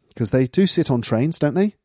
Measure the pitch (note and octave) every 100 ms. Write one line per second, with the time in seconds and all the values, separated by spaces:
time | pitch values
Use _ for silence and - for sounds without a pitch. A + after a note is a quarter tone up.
0 | _ - A2+ C3 C3 - G3 - D#3 B2
1 | A2 A2+ D3 E3 D3 F3 G#3 -